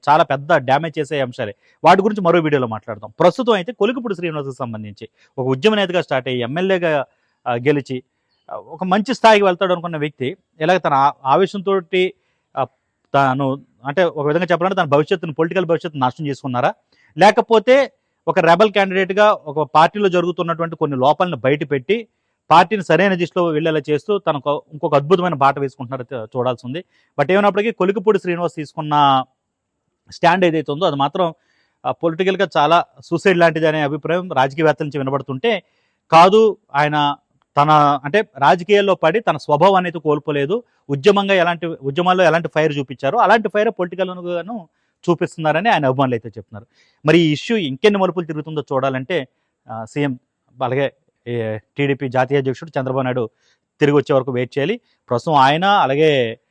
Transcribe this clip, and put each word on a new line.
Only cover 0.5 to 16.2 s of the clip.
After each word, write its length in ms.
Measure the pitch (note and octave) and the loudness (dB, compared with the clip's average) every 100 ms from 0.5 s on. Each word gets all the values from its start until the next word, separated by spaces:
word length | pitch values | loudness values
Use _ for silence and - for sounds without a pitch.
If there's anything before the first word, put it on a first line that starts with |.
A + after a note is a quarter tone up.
డ్యామేజ్ 460 | E3 B2+ C#3 D#3+ D#3 | 0 2 0 -2 -8
చేసే 220 | C#3+ D3 | -6 -4
అంశాలే, 340 | B2+ B2 A2 - _ _ | -4 -6 -10 -10 _ _
వాటి 180 | D#3 F#3+ | 4 4
గురించి 180 | G3+ G#3 | 4 0
మరో 200 | F3+ E3+ | 2 2
వీడియోలో 260 | D#3 C#3+ B2 | 2 0 -2
మాట్లాడదాం. 460 | A2 - G#2 G#2+ - | -6 -10 -14 -14 2
ప్రస్తుతం 320 | F3 E3+ A#3 | 2 2 0
అయితే 200 | G#3 F3 | 0 -2
కొలికిపూడి 420 | A#3 G#3 C4 A#3 | -2 -2 -2 -6
శ్రీనివాస్కి 400 | F#3 F3 D#3 C3+ | -6 -6 -6 -10
సంబంధించి 540 | B2+ B2 A2+ G#2 G#2 A2+ _ _ - | -8 -10 -8 -12 -16 -20 _ _ -6
ఒక 80 | B2+ | -2
ఉద్యమ 280 | C3+ F#3+ | 2 2
నేతగా 280 | G#3+ F#3+ F3 | 2 0 -2
స్టార్ట్ 260 | - C3+ C3 | -2 -4 -2
అయ్యి 140 | B2+ | -4
ఎమ్మెల్యేగా, 640 | A#2 D3+ F#3+ F#3 E3+ D3+ B2+ _ _ _ - | -4 -4 -2 0 0 -2 -4 _ _ _ -6
ఆ, 80 | |
గెలిచి, 480 | A#2+ B2+ D3 C3 B2+ - _ _ _ - | -2 0 -2 -2 -10 -10 _ _ _ -16
ఆ, 40 | A2 | -14
ఒక 280 | G#2 D#3+ | -14 -10
మంచి 300 | F#3 G3 G#3 | -2 -2 -2
స్థాయికి 300 | A#3+ A3+ G#3+ | 0 4 4
వెళ్తాడు 280 | G3+ F3 F#3+ | 2 0 -2
అనుకున్న 240 | F3+ E3+ D#3+ | -2 -4 -6
వ్యక్తి 400 | D3+ - C3 F#3+ _ _ | -8 -6 -10 -10 _ _
ఇలాగ 160 | D#3 F#3 | 0 0
తన 160 | E3+ | 0
ఆ-, 200 | C#3 C#3 - | 2 0 0
ఆవేశంతోటి, 920 | C3 D3+ G3 G3+ F#3 G3 E3 F#3 F#3 - _ _ _ - | 0 0 0 -2 -2 -4 -2 -2 -2 -6 _ _ _ -8
ఆ, 100 | B2+ _ _ _ _ | -8 _ _ _ _
తాను 460 | C#3 C3+ C3 C3+ C#3 - _ | 0 2 0 -4 -6 -12 _
అంటే 200 | C3+ C#3+ | -6 -2
ఒక 220 | F3 D#3 C#3+ | -2 -2 -2
విధంగా 200 | D#3+ F3 | -2 -2
చెప్పాలంటే 240 | E3 F3+ F#3+ | -2 0 -2
తన 80 | |
భవిష్యత్తును, 500 | D#3 C#3+ D3+ F#3+ E3 | 2 2 2 -4 -6
పొలిటికల్ 300 | D3 E3 F3+ | -4 -2 -2
భవిష్యత్తును 360 | E3 E3 F3 D3+ | -2 -4 -4 -4
నాశనం 260 | C3 - | -4 -2